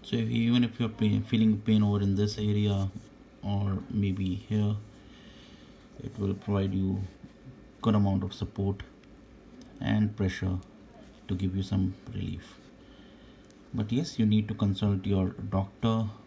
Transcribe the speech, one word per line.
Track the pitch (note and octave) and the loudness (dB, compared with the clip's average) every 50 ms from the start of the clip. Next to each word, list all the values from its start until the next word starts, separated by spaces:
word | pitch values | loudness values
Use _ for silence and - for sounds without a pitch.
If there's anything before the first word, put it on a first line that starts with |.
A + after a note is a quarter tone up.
| - | -6
So | - - | -4 -2
if, | A#2 A2+ A2+ | -2 -2 0
even | A#2 A#2 A#2 A#2 A#2+ B2 A#2+ | 0 2 2 4 4 4 2
if | A2+ - - | 2 0 -2
you're | A#2+ G#2+ | -4 -4
pain, | A2 - A2 G#2 G2+ G#2 G#2 | 0 0 2 2 2 2 0
feeling | - A#2 A2 A2+ A2 G#2+ G#2 | 0 2 4 4 4 4 2
pain | - - A2 G#2+ | 2 4 4 4
over | G#2+ G#2 G#2 G#2 | 6 4 2 2
in | G2+ G2 G2 | 2 2 2
this | G2 G#2 G#2 - | 2 2 0 0
area | - G#2+ G#2 G2+ G2+ G2+ G#2 G2+ G2 G2 F#2+ - - - - - - - - - - - | -2 0 0 2 2 2 2 2 0 0 -2 -4 -10 -16 -16 -20 -20 -20 -20 -20 -10 -4
or | G2+ G2+ G2+ G2+ G2 F#2+ - - - | -2 -2 0 0 0 -2 -4 -4 -4
maybe | - G#2 G2+ G2 F#2 F#2+ F#2+ F#2 F#2 | -2 0 0 0 0 0 -2 -2 -2
here, | F#2+ - - G#2+ G#2+ G#2 G#2 G#2 G#2 - - - - - - - - - - - - - - - - - - - - - - - - - | -4 -4 -2 0 2 2 2 0 -2 -6 -14 -20 -20 -20 -20 -20 -20 -20 -20 -20 -20 -20 -20 -20 -20 -20 -20 -20 -20 -20 -20 -16 -12 -12
it | G#2+ - - | -12 -6 -2
will | G2 G2 F#2+ | -2 -2 -2
provide | F#2+ - - G2+ G2 G2 G2 F#2+ | -2 -2 0 0 2 2 0 0
you | F#2+ F#2+ F#2+ F#2+ G2 F#2+ F2+ - - - - - - - - - - - - - - | 0 0 0 0 -2 -4 -8 -10 -18 -20 -20 -20 -20 -20 -20 -20 -20 -20 -20 -16 -4
good | - A#2+ G#2+ | 0 2 4
amount | G#2 G2+ G2 G2 F#2+ F#2 | 4 4 4 2 0 -2
of | F#2+ | -4
support | - - G2+ - - - G2 G2 G2+ - - - - - - - - - - - - - - - - - - - - - | -6 -6 -8 -8 -4 -4 -2 -2 -2 -4 -10 -18 -20 -20 -20 -20 -20 -20 -20 -20 -20 -20 -20 -20 -20 -20 -20 -20 -12 -8
and | - A2+ G#2+ G#2+ G#2+ G#2+ G#2+ | -2 0 2 2 2 0 0
pressure | - G2+ F#2 - - F#2+ F#2 F#2 F#2 - - - - - - - - - - - - - | 0 -2 -2 0 -2 -2 -2 -2 -4 -6 -12 -20 -20 -20 -20 -20 -20 -20 -20 -20 -20 -8
to | - G2 | -6 -4
give | F2+ F#2+ F#2+ F#2 | -2 -2 -2 -2
you | G2 F#2+ | -2 -2
some | - - F#2+ F#2+ F#2 F#2+ - - - - | 0 0 0 0 0 -2 -6 -14 -10 -8
relief. | G2 F#2+ F#2+ F#2 E2+ - - - - - - - - - - - - - - - - - - - - - - - - - - - | -6 -6 -6 -8 -8 -12 -16 -20 -20 -20 -20 -20 -20 -20 -20 -20 -20 -20 -20 -20 -20 -20 -20 -20 -20 -20 -20 -20 -20 -18 -8 -6
But | A2+ G#2+ G#2 | -6 -2 0
yes, | A#2 C3 E3+ - - - | 0 -2 -2 -2 0 2
you | A2+ | 2
need | G#2+ G#2+ G#2+ G#2 G#2+ | 4 4 4 2 0
to | G#2 | -2
consult | - G#2+ G2+ G2 - G#2 G2+ G2+ F#2+ - | 0 0 0 0 0 0 0 0 0 0
your | G2+ G2+ F#2+ F#2 F2+ | 0 2 2 2 0
doctor | - - G2 G2+ G2 F#2+ F#2+ - - - - A2+ A2+ A2+ A2 G#2+ - - - | -2 -6 -8 -2 -2 -2 -2 -2 -6 -2 0 0 0 0 -2 -4 -6 -12 -20